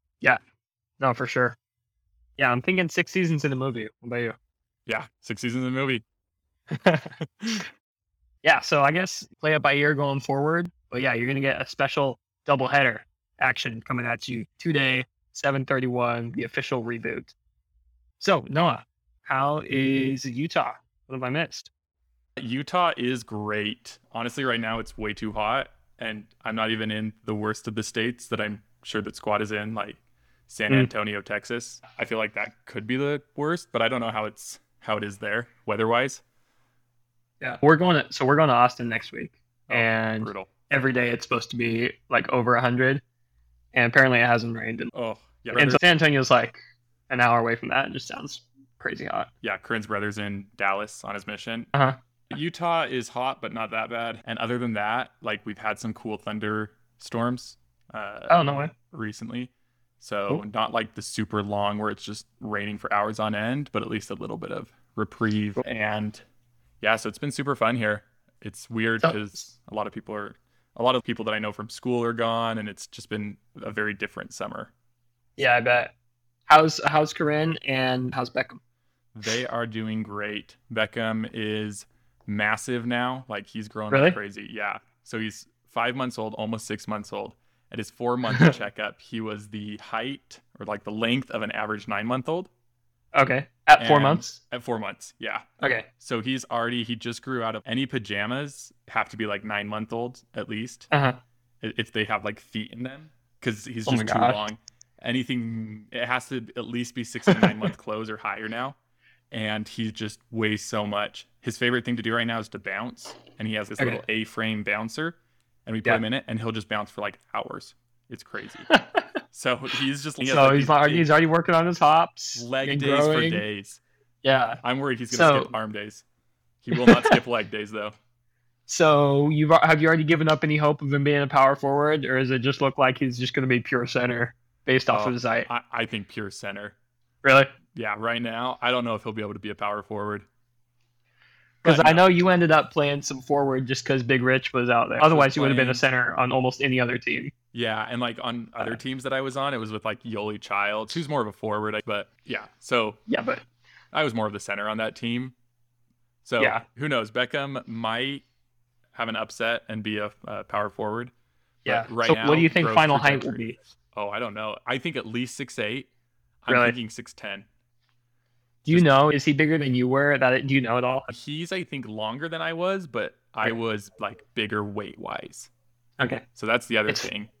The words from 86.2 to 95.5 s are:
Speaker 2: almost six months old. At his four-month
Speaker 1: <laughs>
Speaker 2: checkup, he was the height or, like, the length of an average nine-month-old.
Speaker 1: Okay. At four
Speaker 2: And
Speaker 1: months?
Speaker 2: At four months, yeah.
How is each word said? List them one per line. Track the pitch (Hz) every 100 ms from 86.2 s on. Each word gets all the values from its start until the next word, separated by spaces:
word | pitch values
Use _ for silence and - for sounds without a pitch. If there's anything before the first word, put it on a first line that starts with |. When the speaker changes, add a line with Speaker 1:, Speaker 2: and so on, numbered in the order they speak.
| 110 107
Speaker 2:
almost | 110 113 -
six | 107 -
months | 107 104
old. | 104 110 - _ _ _
At | 110
his | 107
four-month | - 120 123 117 123
Speaker 1:
<laughs> | 160 135
Speaker 2:
checkup, | 104 - 104 -
he | - 113
was | 110 107 104
the | 107 104 104
height | - 113 123 139 _ - _ -
or, | 104
like, | 104
the | 104
length | 107 113 127 127
of | 113
an | 107
average | 107 107 107 107
nine-month-old. | 101 110 131 127 165 190 _ _ _ _ _ _ -
Speaker 1:
Okay. | 131 127 143 _ -
At | 151 117
four | 147
Speaker 2:
And |
Speaker 1:
months? | 139 165 - - _
Speaker 2:
At | 123
four | 123 117
months, | 101 98 - -
yeah. | 110 107 -